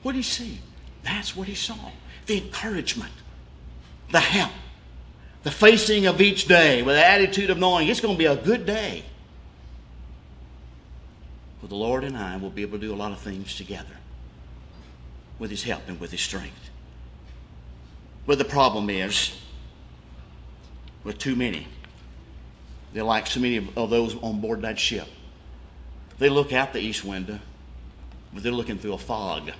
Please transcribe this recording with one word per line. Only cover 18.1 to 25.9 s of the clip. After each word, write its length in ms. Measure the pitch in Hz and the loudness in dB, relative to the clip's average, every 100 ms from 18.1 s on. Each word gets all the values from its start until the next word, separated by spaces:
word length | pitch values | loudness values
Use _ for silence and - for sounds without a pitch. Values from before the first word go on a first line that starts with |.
| - 135 | -14 0
But 120 | 139 | 0
the 80 | 131 | 2
problem 440 | 139 131 107 104 | 4 4 4 -2
is, 420 | 95 95 101 - - - - - - - - - - - - - - - - - - | -2 0 0 -2 -6 -16 -16 -18 -20 -20 -20 -20 -20 -20 -20 -20 -20 -20 -20 -20 -14
with 140 | 104 104 | -12 -6
too 180 | 135 123 | -2 0
many, 320 | 123 82 73 - - - - - - - - - - - - | 0 -2 -10 -16 -18 -20 -20 -20 -18 -20 -20 -20 -20 -20 -12
they're 100 | 107 | -4
like 240 | 110 110 110 | 2 2 2
so 120 | - | 0
many 180 | 123 117 | 2 0
of, 200 | 95 117 | -2 -2
of 120 | 113 | 2
those 260 | 117 113 110 | 4 2 -2
on 260 | 113 107 | -4 -2
board 220 | 107 110 | -2 -4
that 160 | 110 107 | -4 -2
ship. 280 | - 107 73 - - - - - - - - | -2 -2 -8 -16 -20 -20 -20 -20 -20 -18 -18